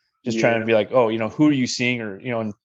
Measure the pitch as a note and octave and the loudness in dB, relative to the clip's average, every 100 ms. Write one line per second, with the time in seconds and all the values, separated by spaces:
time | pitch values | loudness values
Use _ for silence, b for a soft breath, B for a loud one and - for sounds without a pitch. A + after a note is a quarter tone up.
0 | _ _ A#2 A2+ A#2+ A#2 A2 A2 G#2+ B2+ | _ _ -6 0 0 0 2 2 2 2
1 | A2+ A2+ A2 - D3+ C#3+ A#2+ - B2 B2 | 2 0 -4 2 2 2 -2 -2 -2 -2
2 | A2 F#2+ B2+ A2+ G#2+ - | -6 -8 -6 -4 -6 -10